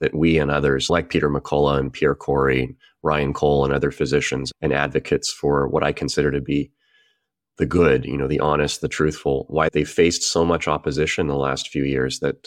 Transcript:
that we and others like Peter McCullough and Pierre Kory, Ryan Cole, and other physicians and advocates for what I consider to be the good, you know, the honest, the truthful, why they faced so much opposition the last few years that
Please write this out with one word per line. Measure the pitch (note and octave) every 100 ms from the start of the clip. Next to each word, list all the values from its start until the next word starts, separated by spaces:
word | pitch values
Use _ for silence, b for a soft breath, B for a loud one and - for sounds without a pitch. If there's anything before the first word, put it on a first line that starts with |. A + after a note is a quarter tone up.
that | D2
we | D2 E2 D#2+
and | C#2+
others | D2 C#2+ C2+ -
like | E2+ D#2
Peter | D#2 D2
McCullough | C#2+ - D2 C#2+ C#2
and | C2+
Pierre | - D2+
Kory, | C#2 - C#2 C2+ C2 B1+ - b b
Ryan | D#2 D2+ C#2
Cole, | C#2+ D2 C#2+
and | C#2
other | C#2 C#2
physicians | - C#2 C#2+ C#2 C2 C2 -
and | D#2
advocates | C#2 C#2+ C#2 - - -
for | - D2 C#2+ C#2
what | D#2
I | D2
consider | C#2+ C#2 - D2
to | C#2
be | C2+ C#2+ C3+ _ _ _ _ _ _ _ _ -
the |
good, | D#2 F2 E2 C2+
you | B1+ C#2+
know, | C2+
the | D2
honest, | D2+ D2 D2 -
the | C#2+
truthful, | - D#2 D2+ C#2+ C2+ -
why | D2+ D#2+
they | D#2
faced | D2+ - E2+ E2
so | - E2+
much | E2+ E2 -
opposition | D2+ - C#2 D2+ - D#2
the | C#2
last | C2+ C2+ -
few | D2
years | C#2 C2+ B1+ -
that | C#2 -